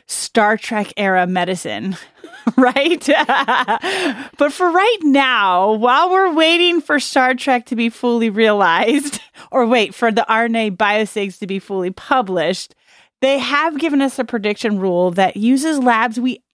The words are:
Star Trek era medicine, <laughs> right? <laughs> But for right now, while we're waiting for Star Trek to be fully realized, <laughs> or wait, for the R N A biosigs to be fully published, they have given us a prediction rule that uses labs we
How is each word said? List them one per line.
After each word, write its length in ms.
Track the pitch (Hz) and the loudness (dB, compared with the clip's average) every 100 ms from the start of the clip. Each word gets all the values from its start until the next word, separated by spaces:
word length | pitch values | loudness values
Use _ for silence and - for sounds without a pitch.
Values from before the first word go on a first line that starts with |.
| - | -12
Star 500 | - - - 208 220 | -10 -4 0 2 0
Trek 380 | - 214 202 - | -4 -6 -6 -4
era 300 | 196 185 180 | 0 2 0
medicine, 720 | 185 175 180 - 104 190 180 - _ - | 0 -2 -4 -6 -8 -8 -10 -14 _ -20
<laughs> 300 | - - - | -6 0 4
right? 500 | 247 277 302 320 - | 4 2 0 0 2
<laughs> 120 | 311 294 262 269 262 240 226 359 381 349 226 - - | 2 2 0 0 0 0 -2 -4 -4 -4 -6 -10 -2
But 120 | 294 | -2
for 200 | 285 359 | 0 0
right 280 | 339 427 427 | 2 2 2
now, 680 | 302 269 262 233 196 180 196 | 2 2 2 2 2 2 2
while 380 | 220 240 269 359 | 2 2 4 4
we're 220 | 370 381 | 2 2
waiting 480 | 311 320 339 349 339 | 2 2 4 2 0
for 180 | 285 294 | 0 -2
Star 360 | - 269 254 | 0 0 0
Trek 320 | 254 - 247 - | 0 0 -2 -2
to 100 | 226 | -4
be 140 | 233 | -4
fully 400 | - 247 233 226 | -2 -2 0 0
realized, 920 | 202 220 208 180 165 214 302 277 226 - - | 2 2 2 2 2 2 0 -2 -10 -14 -20
<laughs> 160 | - | -4
or 140 | 262 226 | -2 2
wait, 280 | 247 202 | 2 0
for 160 | - 233 | -2 -2
the 160 | 220 - | 0 0
R 140 | 220 233 | 0 0
N 100 | 226 | -2
A 140 | 214 | -2
biosigs 680 | 180 202 208 214 214 202 - | 0 0 0 -2 -4 -6 -8
to 60 | 190 | -8
be 120 | 196 | -8
fully 320 | - 196 180 | -6 -6 -6
published, 840 | 185 - 262 196 185 156 185 - _ _ _ _ _ | -8 -2 -2 0 -2 -2 -4 -10 _ _ _ _ _
they 180 | 262 277 | -2 0
have 400 | 247 285 320 294 | -2 -2 -2 -2
given 240 | 320 277 | -2 0
us 160 | 269 262 | 0 -4
a 60 | |
prediction 560 | 233 233 208 208 220 202 | -6 -4 -4 -4 -4 -2
rule 320 | 190 175 180 | 0 0 0
that 240 | 175 185 196 | 2 0 0
uses 420 | 226 262 320 294 | 0 2 0 0
labs 400 | 247 226 233 226 | 2 2 0 -2
we 240 | 254 - _ | -4 -6 _